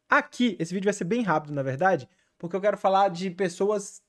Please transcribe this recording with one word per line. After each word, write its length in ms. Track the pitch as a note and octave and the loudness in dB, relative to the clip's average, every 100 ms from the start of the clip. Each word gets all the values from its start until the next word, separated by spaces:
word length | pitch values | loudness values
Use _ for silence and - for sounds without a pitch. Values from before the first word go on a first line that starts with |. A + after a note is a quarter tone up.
| _ | _
Aqui, 480 | C#4+ - - B3 - | 2 2 0 0 0
esse 140 | E3 | -4
vídeo 120 | F#3 G3+ | -2 0
vai 80 | |
ser 100 | G3+ | 0
bem 180 | E3+ A#3 | -2 -2
rápido, 320 | G#3+ D#3 D3+ | 0 0 -2
na 80 | D3 | -4
verdade, 480 | C3+ C3 F#3 F3 A#2+ _ _ _ | -4 0 2 2 -2 _ _ _
porque 160 | E3+ F#3+ | -8 -2
eu 60 | |
quero 140 | G3+ G3 | -2 0
falar 340 | G3 F#3+ G3 | 2 4 4
de 200 | E3+ F#3+ | 0 -6
pessoas 720 | F3 F#3+ F3 G3+ G#3 G3 - | -2 -4 0 0 0 -4 -14